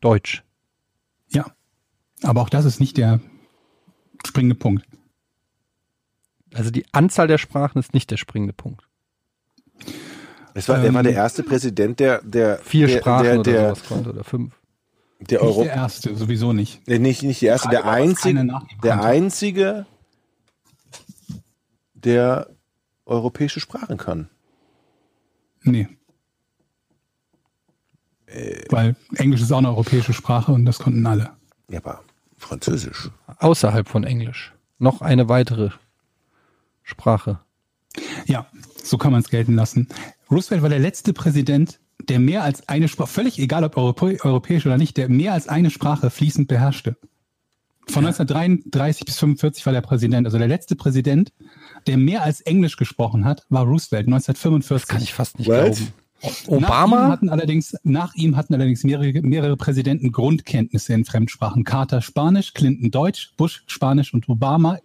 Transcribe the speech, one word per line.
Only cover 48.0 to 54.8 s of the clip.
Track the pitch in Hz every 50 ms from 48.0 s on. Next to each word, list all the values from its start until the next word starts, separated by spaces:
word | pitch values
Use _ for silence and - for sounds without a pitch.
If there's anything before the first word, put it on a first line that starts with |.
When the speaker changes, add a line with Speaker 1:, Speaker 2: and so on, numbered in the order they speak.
| 143
Speaker 1:
Ja. | 165
Speaker 2:
neunzehnhundertdreiunddreißig | 170 - 170 131 147 151 170 180 185 170 - - - 143 135 151 156 - -
bis | - 143 -
fünfundvierzig | - 147 147 139 - 151 147 - -
war | 135 131
der | 123
Präsident. | 117 - - 120 113 117 120 120 123
Also | 117 110 113
der | 117 117
letzte | 143 185 - - 185
Präsident, | - - 147 131 131 123 143 139 156 196 - _ _ - - _ _ - - - - _
der | - 135
mehr | 131 131 143 185 226 170
als | 151 151 - _
Englisch | - 165 196 180 160 -
gesprochen | - - - - _ 117 110 107 113 101
hat, | 120 147 - _ _
war | - 131 127
Roosevelt | 120 139 165 - - - 107 107
neunzehnhundertfünfundvierzig. | 117 127 131 131 - 135 - - 165 160 151 139 - 143 131